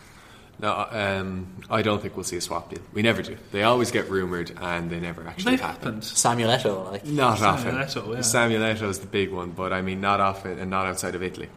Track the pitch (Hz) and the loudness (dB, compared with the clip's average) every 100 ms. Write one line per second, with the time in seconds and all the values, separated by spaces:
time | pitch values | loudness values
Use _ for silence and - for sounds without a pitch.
0 | - - - - - - 107 95 101 113 | -20 -20 -20 -20 -20 -4 -2 0 -2 0
1 | 101 95 95 92 92 - - 110 107 104 | 0 0 -2 -6 -8 -14 -2 2 4 2
2 | 98 - 90 87 - 82 - - - 104 | -2 -6 -4 -4 -4 -6 -6 -12 -6 2
3 | 113 95 - - - 101 110 123 113 110 | 4 2 -2 -10 -4 2 4 4 4 2
4 | 82 95 90 87 85 85 87 85 85 85 | 2 0 0 -2 -4 -6 -4 -4 -4 -4
5 | 87 82 85 82 220 262 - - 135 110 | -6 -8 -10 -4 0 0 -2 -6 -6 -6
6 | - - 123 120 110 127 110 95 92 101 | -4 2 2 4 2 4 2 0 -4 -8
7 | 147 147 127 104 104 92 95 131 135 120 | -2 2 4 6 4 4 0 -2 -4 -6
8 | 104 120 120 123 117 110 110 104 104 92 | -6 -2 2 4 4 4 2 0 -2 -4
9 | 95 104 95 92 87 85 92 95 95 95 | -2 0 0 -2 -6 -4 -2 0 0 0
10 | 101 101 98 95 95 85 92 95 92 90 | 2 4 4 0 -6 -6 -2 0 0 -2
11 | 92 87 90 - - | -4 -4 -4 -6 -12